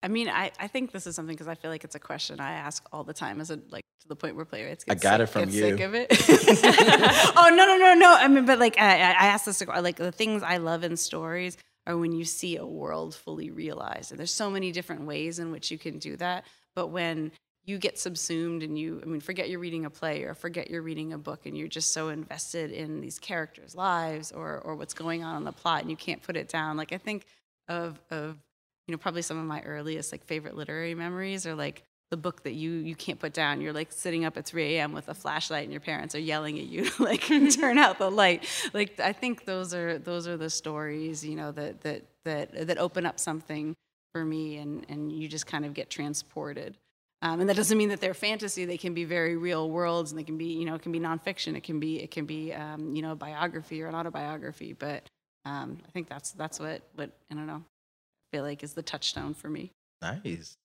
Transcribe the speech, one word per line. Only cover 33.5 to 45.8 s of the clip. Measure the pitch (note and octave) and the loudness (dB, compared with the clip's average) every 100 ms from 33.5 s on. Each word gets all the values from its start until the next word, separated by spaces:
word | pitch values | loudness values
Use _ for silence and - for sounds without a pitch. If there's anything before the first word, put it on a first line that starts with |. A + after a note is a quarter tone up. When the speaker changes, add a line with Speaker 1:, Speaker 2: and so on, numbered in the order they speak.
| C#3+ | -2
Speaker 1:
You're, | D#3 | -6
like, | D3+ D#3+ | -8 -8
sitting | - F#3 E3 E3 | -8 -6 -2 -4
up | - | -4
at | - | -8
three | E3+ D3+ D#3+ | -4 -2 0
A | |
M | D3 | -2
with | D3+ D3 | -6 -12
a | |
flashlight | - D3 D3+ - D#3 | -10 -6 -6 -4 -6
and | D3 | -6
your | D3 | -10
parents | D3 D3+ D3+ D3+ | -8 -8 -8 -8
are | |
yelling | D#3+ D3+ D3+ D3+ | -4 -4 -4 -8
at | C#3 | -8
you | E3 D#3+ | -4 -4
<laughs> | |
to, | - | 0
like, | A#3+ A3 | 0 0
Speaker 3:
<laughs> | - D4 C#4+ | 4 6 8
Speaker 1:
turn | C#4+ C#4 B3 | 6 6 6
out | C4+ F#3 | 6 6
the | F#3+ | 0
light. | G3+ G3 E3+ - - - | 6 4 4 -2 -6 -4
Like, | G#3 G#3 - | -2 -2 0
I | - | -2
think | G#3+ B3+ A#3 - | -2 -6 -6 -6
those | F#3 F#3 | -6 -4
are, | F3 E3+ D#3+ | -6 -4 -6
those | D#3 F3 E3+ | -6 -6 -6
are | E3+ | -6
the | D#3+ | -6
stories, | D#3+ - D3+ D3+ D3+ D#3+ D#3 D#3 | -6 -6 -6 -6 -6 -6 -8 -8
you | D#3 | -8
know, | D3+ | -8
that, | D3 D3 - | -8 -10 -8
that, | D#3 D3 - _ - | -8 -10 -12 _ -8
that, | D3+ C#3+ - D#3+ | -6 -6 -8 -4
that | F3 | 0
open | F3 - E3+ | 0 0 -4
up | - | -4
something | - D#3+ - D3+ D3+ E3 _ _ _ | -6 -6 -8 -8 -8 -10 _ _ _
for | E3 D#3+ | -6 -4
me | D#3 D#3 D3+ | -4 -6 -8
and, | D3 D3+ - | -10 -10 -10
and | D3 D3+ | -10 -8
you | D#3 D#3 | -8 -8
just | D#3 - | -10 -8
kind | D#3 | -6
of | D3 | -6
get | C#3+ | -8